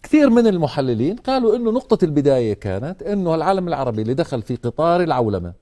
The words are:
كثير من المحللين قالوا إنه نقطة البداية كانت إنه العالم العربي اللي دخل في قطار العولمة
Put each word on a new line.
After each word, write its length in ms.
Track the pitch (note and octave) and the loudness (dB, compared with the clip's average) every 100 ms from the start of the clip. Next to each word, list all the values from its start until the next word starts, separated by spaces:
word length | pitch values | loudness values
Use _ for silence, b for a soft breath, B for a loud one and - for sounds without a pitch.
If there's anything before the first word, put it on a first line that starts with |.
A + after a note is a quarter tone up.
كثير 280 | - D4+ C#4 | 2 4 6
من 160 | A#3 A3+ | 6 4
المحللين 680 | F3+ D3+ - C3+ A2+ C3 A#3 | 2 -2 -2 -2 0 0 -2
قالوا 400 | - C4 A3+ A#3+ | -2 0 2 0
إنه 140 | A#3 | 0
نقطة 340 | A#3 - A3+ | -2 0 0
البداية 500 | E3+ D3 C#3+ C3 A2+ | 2 2 2 2 0
كانت 480 | G2+ G#2 F#2+ C3+ F#3 | -2 -4 -4 -6 -8
إنه 320 | E3+ G3+ F3 | -6 -4 -2
العالم 340 | D#3+ D#3 G3 F3+ | -2 0 -2 -2
العربي 340 | C#3+ C3 A2 | -4 -4 -4
اللي 120 | A2 | -2
دخل 280 | C3+ E3 C3 | -2 -2 -4
في 140 | G#2+ B2 | -6 -6
قطار 460 | A#2+ - E3 F3 | -6 -2 0 2
العولمة 500 | F3 C3 A2+ G2 F2 F2 | 2 0 0 -2 -6 -14